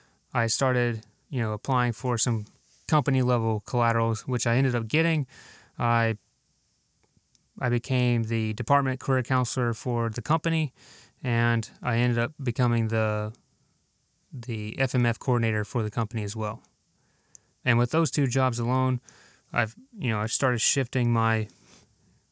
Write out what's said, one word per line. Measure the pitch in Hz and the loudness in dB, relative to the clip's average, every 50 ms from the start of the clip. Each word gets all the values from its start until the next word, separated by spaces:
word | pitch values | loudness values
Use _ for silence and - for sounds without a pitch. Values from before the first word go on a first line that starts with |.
| _ _ _ _ _ _ | _ _ _ _ _ _
I | - 127 117 | -4 -2 0
started, | 113 - - 139 131 127 123 123 120 117 110 - - _ _ _ _ | 0 0 0 2 2 2 2 0 0 -2 -4 -10 -16 _ _ _ _
you | 151 127 | -4 -2
know, | 113 110 | -2 -2
applying | 107 107 - - 131 123 123 120 | -4 -4 -2 -2 0 2 0 0
for | 113 - - 127 120 113 | -2 -2 -2 -2 0 0
some | - 127 117 110 104 - _ _ _ _ _ _ _ | 0 0 0 -2 -4 -10 _ _ _ _ _ _ _
company | - 160 151 127 - 135 131 | 0 0 2 2 2 2 2
level | 123 123 123 117 113 113 110 107 - | 2 2 2 2 2 0 0 -2 -4
collaterals, | - - 123 120 117 113 117 113 113 113 - - - | -2 0 2 2 4 4 2 2 2 0 -2 -2 -4
which | 127 120 - | -4 0 0
I | 120 117 | 2 2
ended | 127 139 131 120 | 2 2 2 0
up | 120 113 | -2 -2
getting. | 110 147 156 160 165 160 156 135 - - - - - - - - _ _ | 0 0 2 2 2 2 0 -2 -4 -8 -20 -20 -20 -20 -20 -20 _ _
I, | - 135 117 117 117 117 113 110 - _ _ _ _ _ _ _ _ _ _ _ _ _ _ _ _ _ _ _ _ _ _ _ _ _ _ _ - | -2 0 2 2 4 2 2 0 -4 _ _ _ _ _ _ _ _ _ _ _ _ _ _ _ _ _ _ _ _ _ _ _ _ _ _ _ -4
I | 135 123 | -2 0
became | 120 120 - - 131 127 123 123 120 117 113 | 0 0 -2 -2 0 0 2 2 2 0 0
the | 110 117 113 110 110 | -2 -2 -2 -2 -4
department | 110 - 117 - 143 143 135 131 127 - | -4 -6 -2 0 2 2 2 0 -4 -4
career | - - 131 127 120 | -2 0 0 0 0
counselor | - 135 127 123 - - 131 123 120 113 | 0 0 0 0 0 0 0 0 0 -2
for | - - 127 120 117 117 113 | -2 -4 -2 -2 -2 -2 -2
the | 107 117 | -4 -6
company, | - - 156 151 - 165 165 160 156 135 - - - - - - - - _ _ | -2 -2 -2 0 0 -2 0 0 -2 -4 -6 -14 -20 -20 -20 -20 -20 -20 _ _
and | - 127 120 117 117 117 117 113 110 - - - | -4 -2 0 2 2 2 2 0 -2 -6 -12 -8
I | - 123 117 | -4 -2 0
ended | 117 123 123 120 117 | 2 2 2 2 0
up | 117 147 - - | -2 -2 -4 -6
becoming | 139 131 117 - 127 120 120 117 113 107 | -6 -4 -2 0 0 2 2 0 0 0
the, | 113 110 110 107 107 107 107 107 110 - _ _ _ _ _ _ _ _ _ _ _ _ _ _ _ _ _ _ | 0 0 0 0 -2 -2 -4 -6 -8 -12 _ _ _ _ _ _ _ _ _ _ _ _ _ _ _ _ _ _
the | - 123 117 123 113 107 107 107 - - | -14 -12 -8 -6 -6 -6 -6 -8 -4 -4
F | 135 123 - | -2 0 2
M | 127 123 | 2 2
F | 120 117 - | 2 0 -2
coordinator | - - 123 117 117 113 110 107 104 | -2 0 0 2 2 0 0 -2 -2
for | - - 117 | -2 -2 -4
the | 110 107 | -4 -2
company | - 123 110 - - 113 | -2 -4 -4 -2 -4 -6
as | 104 101 104 | -6 -4 -6
well. | 110 107 107 113 - - _ _ _ _ _ _ _ _ _ _ _ _ _ _ - _ _ _ _ _ 127 | -6 -6 -6 -8 -10 -16 _ _ _ _ _ _ _ _ _ _ _ _ _ _ -20 _ _ _ _ _ 2
And | 117 117 | 4 4
with | 123 120 | 4 4
those | - 160 165 - | 2 2 2 2
two | - 151 143 | 2 2 0
jobs | 127 120 135 131 127 117 117 | 2 2 2 2 2 0 0
alone, | 117 120 127 131 131 127 127 120 - - - - - - - _ _ _ | 0 0 2 2 2 2 0 -2 -4 -12 -20 -20 -20 -20 -20 _ _ _
I've, | - 120 113 107 - - - _ | -2 -2 -2 -2 -4 -14 -20 _
you | - 214 151 120 | -12 -4 -2 -2
know, | 110 104 | 0 0
I've | 107 110 | 0 0
started | - - 143 127 123 117 | 2 2 2 2 2 2
shifting | - - - 139 131 - - 131 120 117 | 0 0 0 0 -2 0 0 0 2 2
my, | 117 113 113 113 113 110 107 - - _ - - - - - _ _ _ _ _ _ _ _ _ | 2 2 2 2 2 0 -2 -6 -10 _ -20 -20 -20 -20 -20 _ _ _ _ _ _ _ _ _